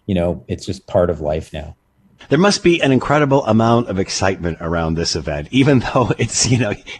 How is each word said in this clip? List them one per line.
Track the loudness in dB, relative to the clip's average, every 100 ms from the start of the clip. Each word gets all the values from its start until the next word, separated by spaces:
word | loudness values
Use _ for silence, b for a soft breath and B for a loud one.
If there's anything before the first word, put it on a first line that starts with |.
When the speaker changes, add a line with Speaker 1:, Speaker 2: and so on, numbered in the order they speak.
| -4
Speaker 1:
you | -2
know, | -2 -4 -8
it's | -8 -8
just | -10 -2
part | 0 0
of | 0
life | -4 -4 -6
now. | -12 -14 -16 _ _ _ _ -2
Speaker 2:
There | 2
must | 2 2
be | 2 2
an | 4
incredible | 2 2 2 2 2
amount | 2 2 4 2 0
of | -2
excitement | -4 -2 -2 -2 -4 -6
around | -4 -2 -2
this | -2 -2
event, | -4 -4 -6 -2
even | 2 4 4
<laughs> | 2
though | 0 0 0
it's, | -4 -2 0
you | 0
know, | 0 -4 -10 B